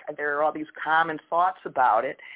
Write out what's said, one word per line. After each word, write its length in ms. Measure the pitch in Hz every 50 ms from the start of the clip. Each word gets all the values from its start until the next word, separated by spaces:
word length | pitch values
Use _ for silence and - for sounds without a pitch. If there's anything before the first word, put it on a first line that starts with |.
| - - 151
there 220 | 147 147 147 143
are 60 | 147 156
all 80 | 151
these 160 | 151 156 156 - - - -
common 340 | 156 160 160 165 165 156 147 - -
thoughts 260 | 165 170 180 185 185 - -
about 400 | - 139 135 127 117 104 113 127
it. 140 | 135 - - - - -